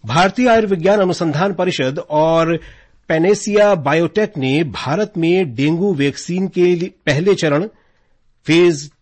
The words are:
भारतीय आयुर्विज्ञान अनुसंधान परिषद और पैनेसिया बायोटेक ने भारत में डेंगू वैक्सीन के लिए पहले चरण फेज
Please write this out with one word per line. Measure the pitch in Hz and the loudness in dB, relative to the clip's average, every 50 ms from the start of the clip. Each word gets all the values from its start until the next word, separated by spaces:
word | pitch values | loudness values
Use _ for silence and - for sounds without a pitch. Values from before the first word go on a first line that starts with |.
| - | -8
भारतीय | 110 117 160 180 196 190 - 247 247 | -4 0 0 0 0 0 0 0 2
आयुर्विज्ञान | 226 226 220 202 196 170 156 190 202 214 | 2 2 2 0 -2 -2 0 0 2 2
अनुसंधान | 190 185 170 - 180 165 143 147 180 202 190 | 2 0 0 -2 -2 -2 -2 -2 -2 -2 -2
परिषद | - 180 185 - - 139 131 139 165 - _ | -2 -4 -4 -2 -2 -4 -4 -4 -6 -10 _
और | 151 151 156 160 165 165 165 165 170 160 - - - - _ _ _ _ _ _ | 0 0 2 2 2 2 2 0 -2 -4 -6 -12 -20 -20 _ _ _ _ _ _
पैनेसिया | 170 160 165 190 208 196 - 214 202 208 208 208 202 | -2 0 2 2 2 0 0 -2 2 4 4 4 4
बायोटेक | 175 135 139 147 160 170 160 - 208 214 208 - 156 | 2 0 -2 0 0 0 0 0 -2 -2 -2 -4 -4
ने | 131 131 135 151 175 | -2 0 0 0 -2
भारत | 139 95 - - 127 143 185 214 202 _ | -2 -6 -8 -6 -4 -2 -2 -4 -4 _
में | 180 165 165 175 185 190 147 120 | -2 0 0 2 0 0 -2 -2
डेंगू | 113 139 151 165 165 190 202 185 | -2 -2 0 0 0 0 -2 0
वैक्सीन | 139 139 143 135 - - - 175 185 190 185 | 0 -2 -2 -2 -6 -8 -6 -4 -4 -4 -4
के | - 180 175 180 180 | 0 2 2 2 2
लिए | 170 175 190 - _ _ | 0 -2 -8 -10 _ _
पहले | - 143 143 175 202 190 | -2 -2 0 2 0 0
चरण | - 175 156 143 147 190 220 _ _ _ _ _ _ _ _ _ _ _ _ _ _ _ | 2 0 0 0 0 -2 -4 _ _ _ _ _ _ _ _ _ _ _ _ _ _ _
फेज | - 156 170 180 175 165 143 143 147 _ _ | 0 4 4 4 4 2 0 -6 -16 _ _